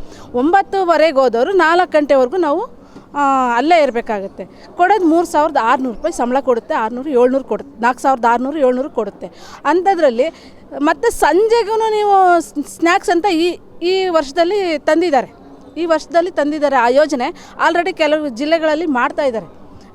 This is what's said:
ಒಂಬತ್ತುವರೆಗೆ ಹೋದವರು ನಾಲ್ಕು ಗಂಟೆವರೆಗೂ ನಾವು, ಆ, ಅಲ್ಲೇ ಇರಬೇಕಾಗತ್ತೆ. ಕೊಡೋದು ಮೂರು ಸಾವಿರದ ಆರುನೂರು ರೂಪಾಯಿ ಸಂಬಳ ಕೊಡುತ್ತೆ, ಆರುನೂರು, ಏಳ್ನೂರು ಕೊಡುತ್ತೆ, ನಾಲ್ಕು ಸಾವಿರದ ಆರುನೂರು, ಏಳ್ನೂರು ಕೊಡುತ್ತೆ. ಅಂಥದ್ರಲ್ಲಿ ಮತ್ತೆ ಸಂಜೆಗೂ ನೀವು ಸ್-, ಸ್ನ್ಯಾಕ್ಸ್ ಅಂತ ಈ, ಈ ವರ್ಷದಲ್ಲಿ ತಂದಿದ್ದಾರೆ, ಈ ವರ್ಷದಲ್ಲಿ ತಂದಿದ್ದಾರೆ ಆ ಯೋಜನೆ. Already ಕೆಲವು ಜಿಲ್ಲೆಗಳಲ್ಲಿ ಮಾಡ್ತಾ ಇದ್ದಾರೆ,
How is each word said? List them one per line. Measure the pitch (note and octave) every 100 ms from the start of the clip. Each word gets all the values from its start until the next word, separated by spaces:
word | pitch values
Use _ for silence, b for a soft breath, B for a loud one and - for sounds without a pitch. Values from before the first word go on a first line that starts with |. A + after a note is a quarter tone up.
| B B B
ಒಂಬತ್ತುವರೆಗೆ | B3 D4 G4 G4 G4 F4 D4+ D#4+ C4+
ಹೋದವರು | B3+ A3+ D4+
ನಾಲ್ಕು | F#4+ D#4+ F4 F4
ಗಂಟೆವರೆಗೂ | D4+ D4 C4+ B3 F#4
ನಾವು, | D4+ E4 C5 - B B B C#4+
ಆ, | C#4 C4+ B3 A#3
ಅಲ್ಲೇ | D4 F4
ಇರಬೇಕಾಗತ್ತೆ. | C#4 A#3 A3+ G#3 F#3+ - F#3 B B -
ಕೊಡೋದು | F4+ G#4+ E4
ಮೂರು | E4 E4+
ಸಾವಿರದ | D4+ D#4+ C#4
ಆರುನೂರು | A3+ C4 B3+ G#3
ರೂಪಾಯಿ | D#4+
ಸಂಬಳ | E4 A#3+ C4
ಕೊಡುತ್ತೆ, | C4+ A#3 -
ಆರುನೂರು, | D4+ A3 B3 D4
ಏಳ್ನೂರು | A#3+ B3 C4+
ಕೊಡುತ್ತೆ, | - G#3 C#4 -
ನಾಲ್ಕು | A#3 B3+
ಸಾವಿರದ | C#4 C4 A3+
ಆರುನೂರು, | A#3+ C4 D#4
ಏಳ್ನೂರು | B3+ B3 D4
ಕೊಡುತ್ತೆ. | - G3+ - F#3 B B B C#4
ಅಂಥದ್ರಲ್ಲಿ | F4 F#4 F4 D4 A3+ D#4+ B B B - C#4
ಮತ್ತೆ | D4+ D#4+ A#4
ಸಂಜೆಗೂ | - D4+ E4+ A4 A#4 G4 A4
ನೀವು | A4 G#4+ G#4 G4 F4+ F4
ಸ್-, | - D4 -
ಸ್ನ್ಯಾಕ್ಸ್ | - E4 G4 F#4
ಅಂತ | F4 G4+
ಈ, | D#4+ F4 - - -
ಈ | E4+ F#4+ F#4
ವರ್ಷದಲ್ಲಿ | D#4+ C#4 E4+ E4+ G#4 F4+ D4
ತಂದಿದ್ದಾರೆ, | - D#4 F4 C4 F3+ - - - - D4+
ಈ | E4+
ವರ್ಷದಲ್ಲಿ | D#4 - E4 F4+
ತಂದಿದ್ದಾರೆ | E4 D4 D4+ C#4+ C4+
ಆ | A#3+
ಯೋಜನೆ. | C4 D4+ C#4 C4+ B B - D4+
Already | F4 F4 E4+
ಕೆಲವು | D4+ D#4 D4
ಜಿಲ್ಲೆಗಳಲ್ಲಿ | A3 D4 E4 D#4 D4+ E4+
ಮಾಡ್ತಾ | B3 C#4+ E4+
ಇದ್ದಾರೆ, | C#4+ A3 D#3+ - - B B